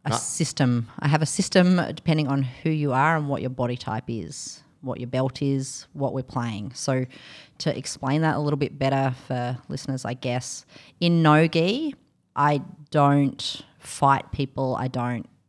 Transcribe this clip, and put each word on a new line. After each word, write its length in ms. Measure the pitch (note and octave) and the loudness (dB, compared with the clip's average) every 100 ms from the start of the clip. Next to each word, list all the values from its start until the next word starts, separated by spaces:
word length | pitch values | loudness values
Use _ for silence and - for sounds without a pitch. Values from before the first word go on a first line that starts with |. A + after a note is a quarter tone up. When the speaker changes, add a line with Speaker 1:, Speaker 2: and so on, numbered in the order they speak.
Speaker 1:
a 60 | - | 0
Speaker 2:
Nah. 60 | A#2 | -2
Speaker 1:
system. 720 | - - D#3 - C3 A#2+ A2 - | -2 -4 -4 2 2 2 -2 -4
I 80 | C#3+ | 0
have 140 | D3+ | 2
a 40 | D#3 | 2
system 540 | - F#3+ F#3+ F3+ F3+ - | -2 2 4 4 4 0
depending 320 | D#3 - D#3 C#3+ | -4 0 2 2
on 160 | C#3 | 0
who 280 | B2+ - D#3+ | -2 -4 -2
you 220 | D#3 D3 | 0 2
are 240 | B2+ D3+ D#3+ | 4 4 2
and 120 | C#3+ | 0
what 120 | C3+ | -2
your 80 | B2+ | -4
body 260 | B2+ A#2+ B2 | -2 -4 -4
type 280 | - A2 - | -4 -6 -4
is, 540 | A2+ E2 - - - _ _ | -8 -8 -12 -14 -16 _ _
what 160 | C3 - | -8 -6
your 100 | A#2+ | -4
belt 340 | B2+ C3 B2+ | -2 -2 0
is, 440 | C#3+ C3+ C3 - - | 0 0 -4 -10 -14
what 220 | D3 C#3 | -4 -4
we're 80 | C3+ | -4
playing. 500 | B2 B2+ A#2 G#2 G#2+ | -6 -4 -4 -6 -10
So 300 | - - C3 B2+ - - - - _ | -6 -2 -2 -4 -10 -20 -20 -20 _
to 180 | D#3+ - | -4 -4
explain 460 | - - C3 D3 | -8 -6 -2 2
that 120 | D#3+ D3 | 2 0
a 20 | |
little 180 | D3 D3 | 0 0
bit 220 | C#3 C#3+ | -2 -2
better 360 | C3+ C3+ C3+ B2+ - | 0 2 0 -2 -6
for 320 | B2+ B2 B2+ - | -4 -4 -6 -8
listeners, 380 | C3 - C3 - | -10 -6 -6 -6
I 80 | |
guess, 500 | B2 C3 B2 - - _ - - _ | -6 -4 -4 -6 -14 _ -20 -20 _
in 220 | E3+ E3+ | 2 6
no-gi, 720 | D#3 D3+ E3 E3 E3+ A#3+ D#4 - _ _ _ | 6 6 6 2 0 0 -4 -8 _ _ _
I 280 | - D3 D3 - - D3 | 0 2 2 -4 -18 -2
don't 680 | D3+ C#3+ C#3+ C#3 - - - - _ | 4 6 6 2 0 -8 -8 -16 _
fight 540 | - - C#3 C3+ - | -16 0 4 4 0
people 420 | - C3+ - C3 B2+ | -6 -4 -2 -2 -2
I 120 | B2+ | -4
don't 400 | B2+ A#2+ A#2+ - _ | -4 -4 -4 -8 _